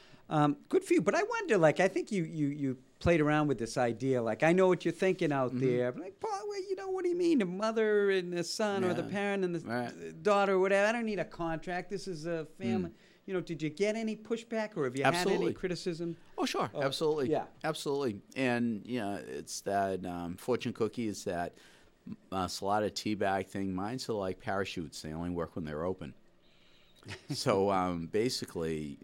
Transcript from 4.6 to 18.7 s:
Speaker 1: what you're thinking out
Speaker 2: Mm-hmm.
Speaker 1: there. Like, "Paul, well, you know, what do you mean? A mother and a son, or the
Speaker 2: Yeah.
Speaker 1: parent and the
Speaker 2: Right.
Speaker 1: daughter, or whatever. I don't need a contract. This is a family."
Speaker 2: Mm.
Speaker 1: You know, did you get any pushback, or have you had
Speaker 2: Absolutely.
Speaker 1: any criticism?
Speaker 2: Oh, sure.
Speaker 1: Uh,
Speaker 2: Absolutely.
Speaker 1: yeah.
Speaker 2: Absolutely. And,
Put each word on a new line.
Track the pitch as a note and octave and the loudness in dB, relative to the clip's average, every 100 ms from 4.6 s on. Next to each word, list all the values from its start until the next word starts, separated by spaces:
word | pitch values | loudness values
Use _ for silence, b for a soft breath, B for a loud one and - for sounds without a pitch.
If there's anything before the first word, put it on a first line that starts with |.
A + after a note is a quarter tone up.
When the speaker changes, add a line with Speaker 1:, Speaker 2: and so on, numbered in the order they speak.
| F#3 | 6
Speaker 1:
what | F3 | 4
you're | E3+ | 0
thinking | D#3+ F#3+ F3+ E3 | 0 0 2 2
out | C#3 B2+ | 2 0
Speaker 2:
Mm-hmm. | B2+ C3 | 2 2
Speaker 1:
there. | B2 B2 | 2 0
Like, | D3 F#4 - | -2 -12 -8
"Paul, | A4 G4+ G#4 | -6 -4 -4
well, | G4+ | -6
you | G4 F#4+ | -6 -6
know, | F#4+ | -4
what | F#4 | -2
do | F4+ | 0
you | F4 | 2
mean? | E4+ D4 | 4 4
A | F#3 | 2
mother | F#3 A3 A3+ G#3+ G#3 G3+ | 0 0 2 4 4 4
and | F#3+ F3+ | 2 0
a | F3 | -4
son, | E3+ - G#3+ G3 | -4 -2 0 2
or | F3+ | 0
the | F3 | 0
Speaker 2:
Yeah. | - | -2
Speaker 1:
parent | G3+ G3+ G3+ F3+ | -2 0 0 0
and | E3+ | -2
the | |
Speaker 2:
Right. | - A#2+ A#2+ - E3 D#3+ | -4 -4 -4 -8 -12 -2
Speaker 1:
daughter, | E3 G3+ G3 | 2 4 4
or | F#3+ | 4
whatever. | F#3+ G3 G#3 | 4 4 4
I | |
don't | A#3+ A3+ | 2 -2
need | F#3+ | -2
a | D#3 | -4
contract. | - E3 D#3+ F#3 F3+ F3 | -4 -4 -4 -4 -6 -6
This | G3 G3 | -8 -6
is | D#3+ E3 | -6 -4
a | E3 D3+ - | -4 -6 -6
family." | F#3+ A3 E3+ | -2 0 -2
Speaker 2:
Mm. | b b b - | b b b -6
Speaker 1:
You | F#3 | -4
know, | |
did | E3+ D3+ | -4 -4
you | D3+ | -4
get | D3 G3+ A3 | 0 0 0
any | A3 G#3+ | -4 -6
pushback, | - A3+ - A3 G#3+ F3+ | -4 -6 -4 -4 -4 -2
or | C3 | -2
have | C3 | 2
you | C3+ | 2
had | |
Speaker 2:
Absolutely. | F3 F3+ G3 F3 | 4 2 2 0
Speaker 1:
any | |
criticism? | - F#3 E3+ F#3 E3 E3+ E3 - - | -2 -4 -4 -6 -4 -6 -8 -12 -4
Speaker 2:
Oh, | C#4+ | -2
sure. | G4 D#3+ | 0 -2
Speaker 1:
Uh, | D#3 | 0
Speaker 2:
Absolutely. | C#3 C3+ D#3 D3+ B2+ | -2 0 0 2 2
Speaker 1:
yeah. | C#3+ - - | 0 -2 -6
Speaker 2:
Absolutely. | D#3 D#3 D3+ C#3 C3+ G2+ - B2+ | -4 -4 -2 0 -2 -4 -8 -2
And, | C3 A#2+ A#2 | 2 2 0